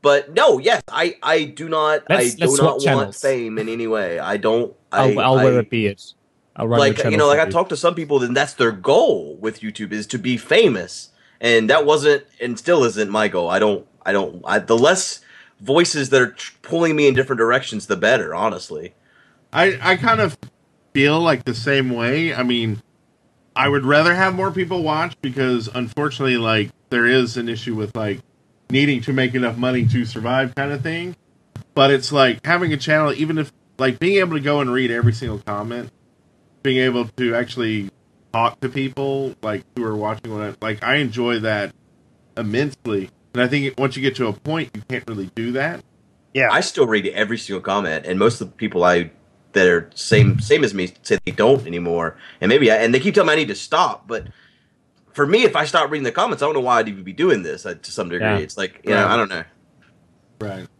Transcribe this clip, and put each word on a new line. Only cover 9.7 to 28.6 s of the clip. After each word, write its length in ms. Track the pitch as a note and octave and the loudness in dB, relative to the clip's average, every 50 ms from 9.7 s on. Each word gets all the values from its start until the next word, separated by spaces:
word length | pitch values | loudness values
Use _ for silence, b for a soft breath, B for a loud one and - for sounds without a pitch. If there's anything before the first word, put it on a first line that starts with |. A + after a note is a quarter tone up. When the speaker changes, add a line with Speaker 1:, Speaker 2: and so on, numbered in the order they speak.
| G#2 - G#2+ F2 G2+ | -10 -10 -10 -8 -8
Speaker 1:
is 140 | G#2+ G#2+ - | -8 -8 -6
to 100 | - B2 | -8 -6
be 180 | F#2+ B2 B2 | -4 -4 -4
famous, 720 | A2+ - - D3+ G#3 A#3 F#3 A#2+ F#2 F2 F#2 - - - _ b b b b b b | -4 -2 2 4 4 6 4 2 0 -6 -10 -12 -18 -18 _ b b b b b b
and 300 | A#2 A#2+ A#2 A2+ A2 A2 | 2 4 4 4 6 6
that 160 | C3+ C#3+ D3+ | 4 4 6
wasn't, 380 | C#3+ D3+ D#3 C#3 D3+ D3 C#3 - _ _ _ A#2 | 4 4 4 6 4 4 4 0 _ _ _ -8
and 160 | B2 A#2+ A2 | -6 -6 -6
still 260 | - E3 F3 D#3+ C3 | 0 2 4 4 4
isn't 260 | A#2 G#2 G#2 G#2+ G2 | 2 2 -2 -4 -2
my 180 | G2+ G#2+ G#2+ G2+ | 0 0 0 0
goal. 200 | F2+ F2+ F2 E2 | 0 -2 -2 0
I 100 | F2 G2 | 0 2
don't, 280 | G#2+ G#2+ G2+ G#2 - _ _ _ _ | 2 2 0 -2 -6 _ _ _ _
I 80 | - G2 | -2 0
don't, 300 | G2+ G2 D#2 E2+ F2+ - | 0 -2 -2 -8 -12 -6
I, 140 | - F#2 G#2+ | -2 -2 -2
the 180 | - - A2+ | 2 2 2
less 440 | A#2 B2 D3+ F#3 F#3 - - - - b b b b b b b b | 4 4 4 4 2 -2 -8 -10 -12 b b b b b b b b
voices 500 | - - C#3 E3 F3 E3+ - D3+ C3+ B2+ | -4 0 2 2 2 2 0 -4 -2 2
that 100 | C3+ C3+ | 4 2
are 120 | B2 A2+ - | 2 2 -2
tr-, 220 | - - - - _ | -14 -18 -18 -18 _
pulling 340 | - - D#3+ E3+ E3+ E3 D#3 | -10 -6 -2 0 0 0 2
me 140 | D3+ D3 C#3 | 4 4 4
in 60 | C3 | 4
different 240 | B2+ C3 C3 C3+ A2 | 4 0 0 0 0
directions, 480 | A2+ A2+ A#2+ C3 C3 - - G#2 - | 2 2 2 0 -2 -4 -10 -10 -4
the 100 | - G#2 | -4 -4
better, 380 | F2+ E2+ G#2+ B2 A#2+ F#2 D#2 D#2 | 0 2 2 2 2 0 -4 -4
honestly. 580 | E2+ G2+ A2 F#2+ F2+ - - E2 D2+ E2 F2+ _ b b b b b b b b b b _ | -2 -2 -2 -2 -4 -12 -12 -12 -12 -12 -14 _ b b b b b b b b b b _
Speaker 3:
I, 280 | - D3 F3 G3 F3+ B2+ B2+ | 0 2 2 2 2 0 0
I 140 | F3 F#3 | 0 0
kind 240 | F3+ - A3+ A3+ A3 | 2 2 0 2 2
of 160 | G#3+ F3 C#3+ _ - - _ _ _ _ _ _ _ _ _ | 2 -2 -2 _ -18 -20 _ _ _ _ _ _ _ _ _
feel, 280 | C#3+ C#3 C#3+ D3+ D#3+ | 2 2 4 4 2
like, 240 | E3+ E3 D3 B2+ A#2+ | 2 2 0 0 -2
the 100 | C3 A#2+ | -6 -8
same 360 | A#2 A2+ C#3 C#3 C#3 C3+ B2+ | -6 -2 -2 0 0 0 -2
way. 440 | B2 A#2 A#2 A#2 C3 D#3 E3 E3 - | -2 -2 -2 -2 -2 -2 -2 -4 -4
I 80 | - B2+ | -2 -2
mean, 400 | B2 B2 A#2+ A#2 A2+ G#2 G#2+ _ _ _ _ _ _ _ _ _ _ _ _ _ _ _ | -2 -2 -2 -2 -4 -4 -6 _ _ _ _ _ _ _ _ _ _ _ _ _ _ _
I 120 | - C3 C#3+ | 0 0 2
would 160 | C#3+ C#3+ B2+ | 2 0 2
rather 300 | C3 C#3+ D3 D#3+ E3+ F3 | 4 4 4 4 4 2
have 200 | F3+ F#3+ F#3+ F#3 | 2 2 0 0
more 160 | F#3 F#3+ G3 D#3 | 0 -2 -2 -2
people 300 | F#3 F#3 D#3+ F#3 F3+ D#3+ | -4 -4 -4 -4 -4 -2
watch 320 | D#3 D3+ D#3 E3 E3+ - _ | -2 -2 -2 -2 -4 -6 _
because, 480 | - C#3 B2 C#3 C3 B2+ B2 A#2+ A2+ A2+ - | -8 -8 -2 -2 0 0 0 -2 -4 -6 -6
unfortunately, 640 | B2+ B2 A#2 G#2+ - D3 D3+ A#2+ - C#3 C3 B2+ A#2+ | -6 -6 -6 -4 -4 -4 -4 -4 -2 0 0 0 0
like, 320 | A#2 A2+ A2 A2 G#2 - - _ _ _ | 2 2 2 2 0 -2 -8 _ _ _
there 160 | - A#2+ A#2 | 0 2 2
is 300 | A#2 B2+ C3 B2 A#2 A2+ | 4 4 4 2 0 -4
an 120 | B2 A#2 A#2 | -6 -6 -6
issue 260 | A2+ A2 - B2+ A#2 | -6 -8 -6 -6 -6
with, 200 | A2 G#2+ G#2 - | -4 -6 -6 -6
like, 240 | A#2 G#2+ G#2 G2 - - _ _ _ _ _ _ _ | -6 -4 -4 -4 -6 -10 _ _ _ _ _ _ _